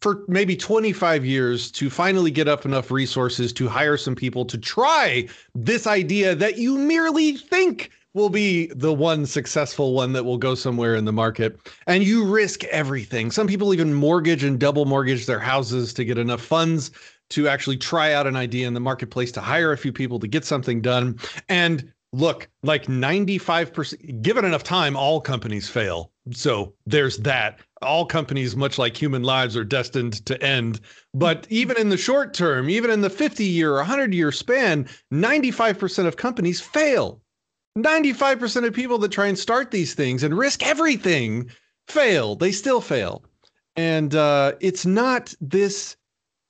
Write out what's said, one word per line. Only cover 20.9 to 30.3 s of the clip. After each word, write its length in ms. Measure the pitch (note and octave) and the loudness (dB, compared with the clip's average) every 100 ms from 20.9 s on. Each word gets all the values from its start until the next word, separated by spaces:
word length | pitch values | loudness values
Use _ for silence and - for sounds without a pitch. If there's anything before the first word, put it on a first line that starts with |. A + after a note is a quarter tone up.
| B2 B2 A#2 - - - | 2 0 -4 -10 -12 -2
And 420 | F3+ E3+ D#3+ B2+ _ _ | 2 2 0 -4 _ _
look, 340 | B2+ D#3+ B2 - _ | 0 0 0 -8 _
like, 240 | C#3+ D3+ - | -2 0 0
ninety-five 880 | B2+ C3+ F#3 G3 F#3+ - E3 E3 | -2 0 0 0 -2 0 0 0
percent, 480 | - C#3+ - D#3+ A#2+ | -4 -8 -10 -12 -4
given 240 | A#2+ A3+ G3 | 0 2 2
enough 180 | D#3 | 0
time, 320 | - F#3 D3+ C#3 | 0 0 0 0
all 240 | C#3 D#3 | 0 0
companies 480 | - B2+ A2 G#2 G2 | -2 -4 -4 -6 -4
fail. 460 | B2 G2+ E2+ E2+ _ - | -2 -2 -4 -8 _ -14
So 420 | A#2+ D3 A2 F#2+ - - | -4 -2 -2 -4 -10 -2
there's 320 | D3 C3+ B2 | 0 0 -2
that. 420 | A2 C3 G#2+ - _ - | -2 0 -2 -6 _ -8
All 240 | C3 D#3+ E3+ | -2 0 0
companies, 500 | E3+ C#3+ C3+ B2+ G#2+ | -2 -2 -4 -4 -2
much 220 | C#3 - | -2 0
like 180 | A#2+ A2 | -2 -2
human 280 | D3+ C3 | -2 0
lives, 340 | B2 C3 B2+ A2 | 0 0 0 -2
are 80 | G#2 | -2
destined 600 | C3+ B2 C3+ A#2+ G#2+ | -2 -2 -4 -4 -6
to 160 | - | -6